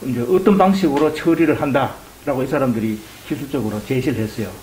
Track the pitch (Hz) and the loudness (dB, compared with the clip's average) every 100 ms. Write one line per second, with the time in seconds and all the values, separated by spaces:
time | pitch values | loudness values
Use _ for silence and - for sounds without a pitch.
0 | 135 120 120 185 208 202 190 196 170 139 | -4 -2 2 2 4 6 4 4 2 2
1 | 151 - 165 160 156 117 147 135 120 - | 0 0 0 2 4 2 0 0 -2 -6
2 | - - 147 131 131 147 131 113 110 107 | -20 -10 -4 -4 -2 0 0 0 -2 -4
3 | - - - 143 135 139 107 104 - 131 | -10 -14 -8 -8 -6 -4 -4 -6 -4 -2
4 | 139 110 107 - 95 95 | -2 -2 -4 -6 -8 -10